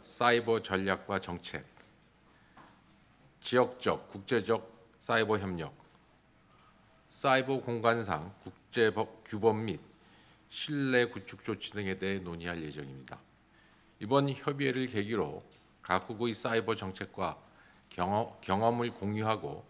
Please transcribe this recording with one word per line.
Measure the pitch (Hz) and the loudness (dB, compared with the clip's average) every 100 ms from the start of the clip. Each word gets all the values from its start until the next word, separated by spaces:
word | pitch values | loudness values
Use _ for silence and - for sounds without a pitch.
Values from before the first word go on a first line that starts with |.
사이버 | - - 120 120 113 113 | -16 2 4 4 4 -2
전략과 | 95 95 95 92 - 95 | 0 0 2 0 0 -4
정책, | - 87 - - - - - _ _ _ _ _ _ - - - _ - _ _ - _ | -4 -8 -8 -10 -12 -20 -20 _ _ _ _ _ _ -20 -20 -20 _ -20 _ _ -20 _
지역적, | - 123 127 - 101 80 - | 2 4 4 2 -2 -2 -4
국제적 | 101 - 120 98 110 - - - _ | -14 -2 0 2 -2 -2 -20 -20 _
사이버 | - 117 107 107 | 0 2 4 2
협력, | 95 87 73 - - - _ _ _ _ _ _ - _ _ _ _ | 0 -4 -8 -12 -20 -20 _ _ _ _ _ _ -20 _ _ _ _
사이버 | - 139 131 127 135 | -2 4 4 4 -2
공간상 | 120 117 117 117 101 78 85 - | -2 2 4 4 0 -2 -4 -14
국제법 | - - _ 120 113 101 110 - | -18 -18 _ 2 4 4 -4 -6
규범 | - 107 110 107 | -10 2 4 4
및 | 110 78 - - - - - - _ | -2 -6 -10 -20 -20 -20 -20 -20 _
신뢰 | - - 147 135 123 120 | -12 -6 -2 4 4 4
구축 | 107 - 104 | -2 -12 -10
조치 | - 101 - | -6 -6 -6
등에 | 104 98 95 | -6 -4 -2
대해 | 95 98 | -2 -2
논의할 | 90 85 87 87 | -6 -8 -6 -6
예정입니다. | 76 71 67 67 65 - - _ _ _ _ _ _ _ | -8 -10 -12 -14 -16 -18 -20 _ _ _ _ _ _ _
이번 | 104 139 139 | 2 4 4
협의회를 | 135 - 139 135 127 127 | 0 -4 0 0 0 -2
계기로 | 107 104 110 73 73 - - _ _ | -2 0 -2 -2 -6 -16 -20 _ _
각국의 | - 92 - 107 120 | 0 0 0 -4 -4
사이버 | 110 123 113 107 | -2 0 0 0
정책과 | 110 95 - 98 - 92 - - - - - _ | -4 -6 -8 -10 -4 -4 -4 -16 -20 -20 -20 _
경험, | - 90 104 117 - | -4 0 0 -2 -6
경험을 | - 95 117 120 120 | -2 4 4 4 -2
공유하고 | - 101 107 110 110 139 - | -2 -2 0 0 0 -4 -10